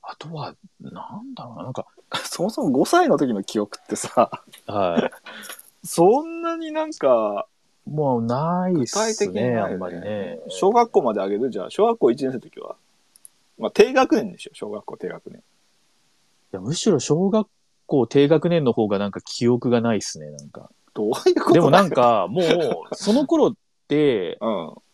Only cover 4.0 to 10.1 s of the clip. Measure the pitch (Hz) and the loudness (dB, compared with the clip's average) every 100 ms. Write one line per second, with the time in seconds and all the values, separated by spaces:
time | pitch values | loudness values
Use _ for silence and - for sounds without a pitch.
4 | - - 113 - _ - - 104 95 85 | -4 0 0 -2 _ -20 -8 -2 0 0
5 | - - - - - - _ _ - - | -2 -6 -20 -20 -18 -18 _ _ -10 2
6 | 175 247 330 330 330 330 320 302 311 311 | 4 4 0 -8 -6 -6 -6 -6 -6 -2
7 | - 120 107 101 - _ _ _ - 147 | 2 4 2 -4 -8 _ _ _ -10 -4
8 | 143 123 113 123 160 180 185 175 117 196 | 0 0 -2 -2 -2 -2 0 -2 -2 -2
9 | 220 214 208 180 123 117 95 92 90 87 | -2 -2 -4 -2 -2 0 -2 -4 -8 -10
10 | 98 | -8